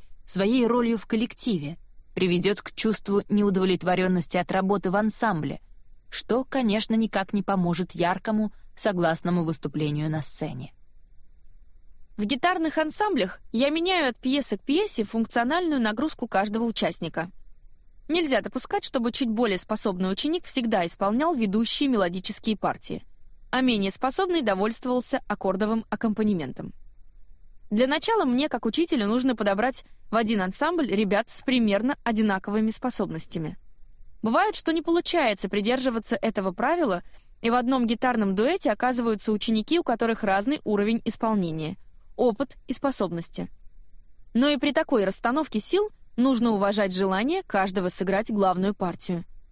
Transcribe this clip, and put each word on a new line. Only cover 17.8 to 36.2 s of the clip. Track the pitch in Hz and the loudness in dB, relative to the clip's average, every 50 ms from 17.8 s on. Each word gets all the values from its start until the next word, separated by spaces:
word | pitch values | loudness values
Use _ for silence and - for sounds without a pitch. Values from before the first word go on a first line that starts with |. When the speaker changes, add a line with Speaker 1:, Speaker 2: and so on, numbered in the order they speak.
| - - - - - - | -20 -20 -20 -20 -6 -2
Speaker 2:
Нельзя | 311 359 330 277 262 208 | 0 0 2 2 2 2
допускать, | 196 214 - 254 - - - 403 - | 0 0 -4 -4 -4 -2 -2 -2 -2
чтобы | - - 262 226 240 | -2 -2 0 0 0
чуть | - - 269 226 | 0 0 -2 0
более | 214 226 247 220 - 226 | 2 2 2 2 2 0
способный | - - 220 214 - 220 185 180 185 185 | -2 -2 -4 -2 0 -2 0 0 0 -2
ученик | 196 - - 294 330 359 - | 0 -2 -2 -2 -2 -2 -4
всегда | - - 262 233 226 214 190 170 | -4 -4 -2 0 2 2 2 0
исполнял | 170 - - 196 196 214 254 302 339 339 | 0 -2 -2 0 0 2 2 2 2 2
ведущие | 247 220 196 185 220 233 - - - 294 269 | 2 0 2 2 0 0 0 0 0 2 2
мелодические | 247 208 185 175 175 185 - - 202 - - 226 214 | 4 4 2 2 0 -2 -4 -4 -6 -4 -2 -2 -2
партии, | - - 165 - - - - - - - - - - - - - - - - | 0 0 -2 -2 -2 -6 -8 -8 -8 -8 -14 -20 -18 -20 -20 -20 -20 -12 -4
а | - 254 | -2 2
менее | 262 254 233 202 196 190 | 2 4 2 2 0 0
способный | - - - 269 269 - 392 359 349 330 254 | -2 -2 -2 -2 0 0 0 2 2 0 2
довольствовался | 214 190 190 202 220 226 - - 254 247 247 240 - - 254 - - | 2 2 2 2 0 -2 -2 -4 -2 -2 0 0 0 -4 -4 -2 -4
аккордовым | 208 - - 190 190 190 214 208 226 226 - - | -6 -2 0 -2 0 0 0 0 0 -2 -2 -4
аккомпанементом. | 220 - - 220 202 - 220 208 202 165 143 127 - - - - - - - - - - - - - - - - - - - - - - - - | -6 -2 -2 -2 0 2 2 2 2 0 -2 -6 -8 -8 -10 -12 -12 -14 -16 -18 -20 -20 -20 -20 -18 -20 -18 -18 -18 -20 -20 -20 -20 -18 -8 -2
Для | 208 214 254 262 | 2 2 4 4
начала | 294 330 - - 453 427 339 | 2 0 2 2 2 2 4
мне, | 262 240 254 294 311 | 2 2 2 0 0
как | - 233 - | -2 -2 -2
учителю, | 226 - 302 349 - 330 247 202 202 | -2 0 0 0 2 2 0 2 2
нужно | 226 254 247 262 247 | 2 2 2 0 0
подобрать | - 214 202 196 196 233 262 254 - - - - - - - | 2 2 0 2 2 2 0 0 -4 -12 -16 -20 -20 -10 0
в | 208 | 0
один | 226 233 208 233 202 | 2 2 2 0 0
ансамбль | 185 185 196 - 285 320 359 330 285 208 | 0 -2 -2 -2 -2 0 0 0 0 0
ребят | 190 202 220 185 196 202 240 - | 2 0 2 2 2 0 0 -2
с | - - | -6 -8
примерно | - - 254 254 226 208 196 202 220 262 294 - - | -2 0 2 4 4 4 2 2 2 0 -4 -2 -2
одинаковыми | 240 226 214 220 214 196 190 - - 202 220 220 220 | -2 2 2 2 2 2 0 -2 -2 0 0 0 0
способностями. | 214 - - 254 - - 196 156 160 160 - - - 175 156 151 180 - - - - - - - - - - - - - | -2 -2 -4 -4 -2 -2 -4 -4 -4 -8 -8 -8 -6 -6 -6 -6 -8 -10 -16 -18 -18 -18 -18 -20 -18 -18 -18 -18 -14 -6
Бывает, | - 220 233 320 392 427 415 | -4 0 2 2 2 2 0
что | - - 330 | -2 -2 -2
не | 320 339 | -2 -2
получается | 294 330 339 349 - - - 339 285 226 202 - - 190 | 0 2 0 0 2 2 0 2 2 2 0 0 -4 -4
придерживаться | 202 208 196 226 247 262 254 262 226 226 208 - 233 | -2 -2 0 0 0 2 0 0 -2 -2 -4 -4 -4
этого | - | -2